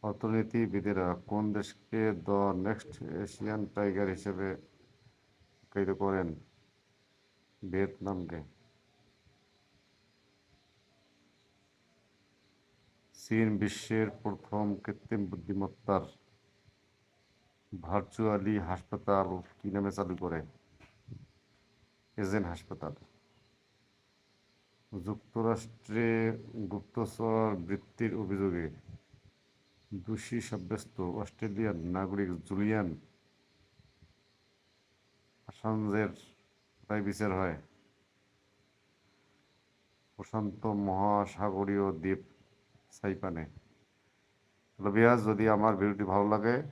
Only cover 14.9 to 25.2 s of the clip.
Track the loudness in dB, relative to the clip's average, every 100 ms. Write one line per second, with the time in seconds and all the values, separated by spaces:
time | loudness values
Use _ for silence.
14.9 | -10 -4 -4 -2 -6 -6 -4 -4 -6 2
15.9 | 2 2 -14 _ _ _ _ _ _ _
16.9 | _ _ _ _ _ _ _ _ -12 -2
17.9 | -2 -2 0 2 2 2 0 0 -6 -4
18.9 | -6 2 4 4 -2 -8 -10 -4 0 0
19.9 | 0 -2 -2 -2 -4 -6 -16 _ _ -20
20.9 | _ -18 -18 -18 _ _ _ _ _ _
21.9 | _ _ -4 0 0 -2 -6 -10 -10 -10
22.9 | -10 -18 _ _ _ _ _ _ _ _
23.9 | _ _ _ _ _ _ _ _ _ _
24.9 | -8 -6 -6